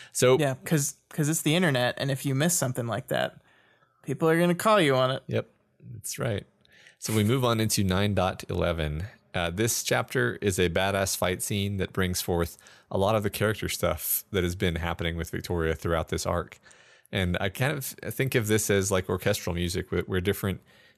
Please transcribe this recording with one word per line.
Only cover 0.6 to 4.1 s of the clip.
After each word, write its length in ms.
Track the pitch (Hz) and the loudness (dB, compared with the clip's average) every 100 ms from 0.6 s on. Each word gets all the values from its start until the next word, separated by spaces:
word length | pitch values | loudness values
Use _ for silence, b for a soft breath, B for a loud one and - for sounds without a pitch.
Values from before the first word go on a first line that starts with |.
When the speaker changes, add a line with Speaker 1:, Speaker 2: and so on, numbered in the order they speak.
Speaker 2:
'cause, 300 | - 156 139 - - | 0 0 0 -6 -10
'cause 200 | - 147 | -2 0
it's 140 | 160 | 0
the 140 | 156 165 | 2 2
internet, 380 | 180 127 123 - | 4 2 0 0
and 100 | 139 | -2
if 140 | 135 | -2
you 100 | 143 135 | -2 0
miss 180 | 160 | 2
something 320 | - - 127 117 | 2 -2 -2 -4
like 220 | 110 - | -4 -2
that, 320 | 135 - - b b b b b b | -2 -2 -6 b b b b b b
people 260 | - | -8